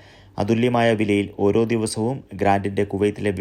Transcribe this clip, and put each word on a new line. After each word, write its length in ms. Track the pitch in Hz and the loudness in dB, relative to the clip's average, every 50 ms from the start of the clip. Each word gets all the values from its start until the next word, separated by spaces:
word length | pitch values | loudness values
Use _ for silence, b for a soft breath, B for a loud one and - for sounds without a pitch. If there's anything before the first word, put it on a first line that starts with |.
| B B B B B B B - 104 | B B B B B B B -6 0
അതുല്യമായ 440 | 101 113 113 120 123 120 120 117 117 113 104 | 0 2 2 2 2 2 2 2 2 2 2
വിലയിൽ 260 | 110 104 104 101 101 92 - - 98 101 | 2 2 2 0 0 -2 -4 0 0 2
ഓരോ 160 | 101 113 113 110 117 | 4 2 2 2 0
ദിവസവും 420 | 113 110 110 - 117 110 120 135 - - - 101 92 | -2 -2 -4 -4 -4 -4 -4 -4 -6 -10 -14 -8 -2
ഗ്രാൻഡിൻ്റെ 440 | 98 98 98 101 95 101 98 101 101 - - | 0 2 2 2 0 -2 -2 -2 -2 -2 0
കുവൈത്തിലെ 400 | 95 104 104 101 - 98 104 92 92 | 0 0 0 0 -2 -4 -4 -2 -2